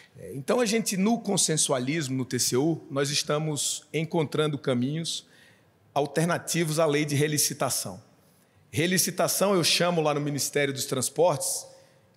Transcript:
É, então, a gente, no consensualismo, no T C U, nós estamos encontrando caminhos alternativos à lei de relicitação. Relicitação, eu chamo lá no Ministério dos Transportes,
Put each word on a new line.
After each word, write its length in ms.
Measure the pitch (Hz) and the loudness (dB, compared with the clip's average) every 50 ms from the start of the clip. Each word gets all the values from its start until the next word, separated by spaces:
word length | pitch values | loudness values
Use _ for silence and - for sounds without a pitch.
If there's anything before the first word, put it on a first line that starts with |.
| - - - - | -20 -20 -20 -16
É, 140 | - 90 104 | -14 -12 -10
então, 260 | 139 139 - 214 247 | -8 -2 0 2 2
a 60 | 247 | 2
gente, 320 | 196 226 226 - - 202 | 2 2 0 0 0 0
no 220 | 180 190 220 233 226 | 0 2 2 2 0
consensualismo, 1000 | - 202 202 170 - - 156 151 - - 143 127 123 135 156 170 147 127 131 | 0 -2 0 0 2 2 2 0 2 0 0 0 0 -2 -2 -2 -2 -2 -2
no 80 | 131 123 | -4 -4
T 120 | - 135 | -2 -2
C 200 | 120 - - 120 | -2 0 0 2
U, 240 | 123 147 165 160 - - - | 2 2 2 0 -2 -6 -6
nós 200 | 139 139 143 139 | -2 -2 -2 0
estamos 760 | 147 - - - 147 151 156 156 147 - - - - - - _ - | 0 -2 -2 0 -2 -2 -2 -2 -4 -2 -4 -4 -4 -6 -8 _ -4
encontrando 640 | 151 160 156 - 170 147 120 - - 156 151 147 | -4 -2 0 0 0 0 0 0 0 0 0 0
caminhos 680 | 135 - 139 127 123 123 135 151 160 165 - - - - - - - - - - _ _ _ _ _ _ _ - | -2 -2 0 0 0 0 -2 -2 -4 -6 -6 -8 -8 -10 -14 -20 -20 -20 -20 -20 _ _ _ _ _ _ _ -2
alternativos 840 | 139 147 147 - 165 160 175 165 139 - - - 160 175 156 151 160 | -2 -2 0 0 0 0 0 0 -2 -2 -2 -2 0 0 0 2 2
à 60 | 165 | 2
lei 200 | 151 143 151 151 | 4 4 2 0
de 100 | 151 147 | 0 2
relicitação. 840 | 135 147 156 151 139 - - 123 - 147 123 - - - 107 92 107 - _ _ _ _ _ _ _ _ _ _ _ _ - | 2 2 2 2 0 0 0 0 -2 -2 -2 -2 -4 -6 -6 -10 -14 -16 _ _ _ _ _ _ _ _ _ _ _ _ -8
Relicitação, 840 | - - 160 180 185 180 - 185 - - 170 147 - - 190 202 202 | -2 0 0 2 2 2 0 0 0 0 0 0 2 2 2 2 4
eu 100 | 180 147 | 4 2
chamo 380 | - - - 175 175 175 165 | 2 2 2 2 2 2 2
lá 120 | 151 151 143 | 2 2 2
no 60 | 147 | 0
Ministério 540 | 147 143 143 135 - - - 143 143 139 135 | 0 -2 -2 -2 -2 0 0 2 2 2 0
dos 120 | 127 120 | -2 -4
Transportes, 800 | - 139 131 117 - - 143 165 180 147 - - - - - - - - - - - _ _ _ _ _ | -4 -2 -2 -2 -2 2 4 4 4 4 2 -2 -4 -4 -6 -8 -12 -18 -20 -20 -20 _ _ _ _ _